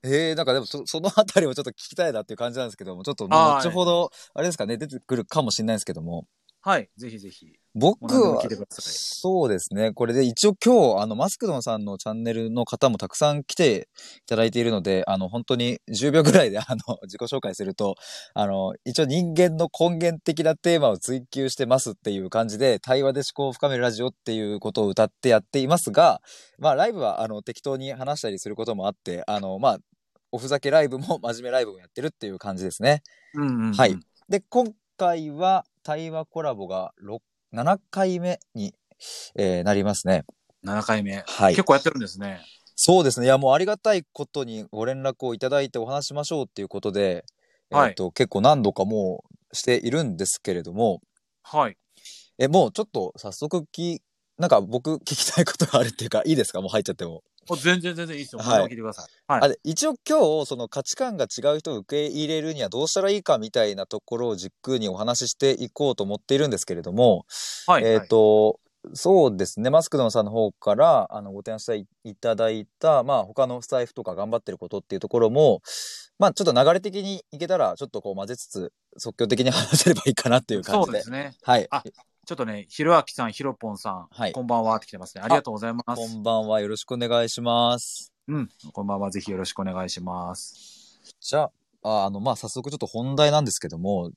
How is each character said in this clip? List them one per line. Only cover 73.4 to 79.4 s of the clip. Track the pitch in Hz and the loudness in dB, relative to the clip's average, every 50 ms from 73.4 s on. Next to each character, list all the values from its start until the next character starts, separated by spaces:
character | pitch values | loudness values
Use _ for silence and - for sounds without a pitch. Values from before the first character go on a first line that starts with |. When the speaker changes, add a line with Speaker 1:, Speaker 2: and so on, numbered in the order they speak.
| 135 127 | 0 0
Speaker 1:
の | 123 123 | -2 -8
ス | 117 | -6
タ | - - 127 123 | -2 -2 -2 -2
イ | |
フ | 117 _ | -2 _
と | - 110 | -10 -10
か | 92 90 | -8 -6
頑 | 85 101 107 | -6 -4 -2
張 | 110 120 | -2 -4
っ | |
て | _ - 92 | _ -6 -12
る | - | -10
こ | - 87 | -10 -8
と | 107 101 | -10 -10
っ | - | -8
て | _ - | _ -8
い | 95 | -6
う | |
と | - 101 | -6 0
こ | - 120 | 2 4
ろ | 117 110 | 4 6
も、 | 117 143 156 139 107 - _ - - - - - - - - _ _ _ | 6 6 6 6 6 2 _ -12 -12 -12 -12 -12 -14 -16 -20 _ _ _
ま | 196 202 | 2 4
あ、 | - | 4
ち | - 202 | 2 0
ょ | |
っ | |
と | 170 131 | 2 4
流 | 120 131 151 170 | 6 6 6 6
れ | 190 | 4
的 | 185 208 185 202 190 | 2 -4 -6 -6 -6
に | 196 196 180 - _ - | -6 -8 -10 -12 _ -10
い | 143 | -10
け | 170 170 | -4 -2
た | 185 180 | 0 2
ら、 | 131 98 87 | 2 0 0
ち | - 104 | -4 -10
ょ | - | -10
っ | |
と | - 107 - | -10 -10 -8
こ | 101 98 | -8 -8
う | |
混 | 95 98 101 | -8 -8 -8
ぜ | 123 | -10
つ | 123 - | -12 -12
つ、 | - - 101 90 87 _ _ _ _ _ | -12 -10 -10 -10 -10 _ _ _ _ _
即 | - - 117 110 | -14 -12 -12 -2
興 | - 117 | -2 2
的 | 107 123 113 | 2 2 4